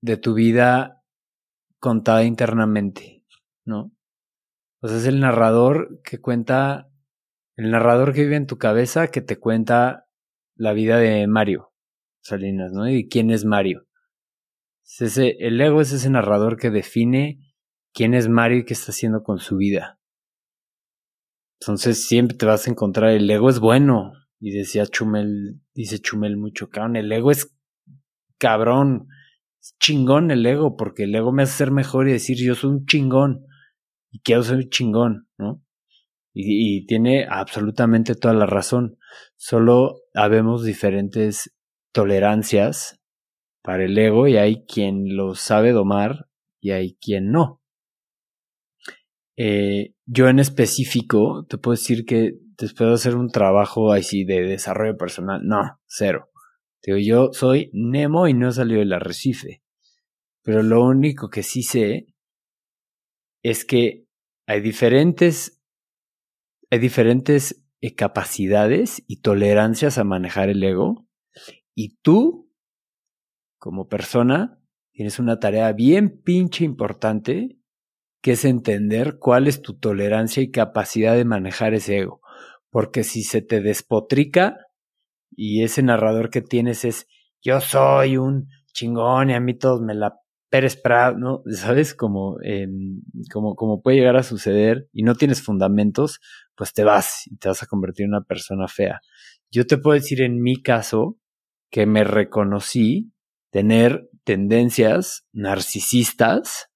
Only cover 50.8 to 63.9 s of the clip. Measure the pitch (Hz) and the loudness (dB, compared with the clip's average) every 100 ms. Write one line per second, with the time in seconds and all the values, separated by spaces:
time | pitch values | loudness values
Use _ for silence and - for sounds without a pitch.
50.8 | 131 120 113 110 220 - 160 110 - 117 | -2 -4 0 2 2 -2 -10 -8 -4 -4
51.8 | - 117 113 113 113 - _ _ 107 - | -2 -4 -2 0 0 -4 _ _ -12 -2
52.8 | 113 117 123 120 123 117 98 98 101 - | 2 2 0 -2 -2 2 4 4 2 0
53.8 | 107 101 87 101 95 92 90 95 - 95 | 2 2 0 -4 -2 -2 -2 -6 -6 -4
54.8 | 110 104 87 - 92 98 - 107 101 - | -4 -4 -8 -8 -8 -6 -2 -2 -2 -8
55.8 | _ - 104 80 - _ _ _ _ _ | _ -4 -2 -2 -8 _ _ _ _ _
56.8 | - 98 104 117 127 131 131 135 - 98 | -4 -2 2 2 2 0 0 0 -2 -6
57.8 | 117 135 147 160 175 123 123 120 120 110 | -4 -2 0 2 2 2 0 -2 -2 0
58.8 | 101 90 90 87 131 117 - - _ _ | 0 -2 -6 -6 -6 -6 -10 -20 _ _
59.8 | _ _ _ _ _ _ - 110 110 113 | _ _ _ _ _ _ -2 0 4 4
60.8 | 123 131 151 139 107 - - 127 120 123 | 4 4 2 -2 -10 -10 -8 -8 -4 -2
61.8 | 104 120 - _ _ _ _ _ _ _ | -2 -4 -10 _ _ _ _ _ _ _
62.8 | _ _ _ _ _ _ 117 113 - 123 | _ _ _ _ _ _ -4 -4 0 2
63.8 | 117 | 2